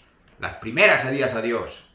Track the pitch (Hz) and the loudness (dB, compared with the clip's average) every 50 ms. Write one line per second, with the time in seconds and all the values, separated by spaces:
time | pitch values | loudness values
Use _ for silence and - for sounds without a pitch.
0 | _ _ _ _ _ _ _ - - - - - - 113 120 165 208 202 156 135 | _ _ _ _ _ _ _ -12 -12 -10 -10 -10 -10 -4 2 4 6 6 6 4
1 | 131 131 139 143 131 117 113 113 110 120 117 110 - - - - - _ | 0 0 -2 0 0 -2 -2 -2 -2 -2 -2 -2 -4 -8 -12 -16 -20 _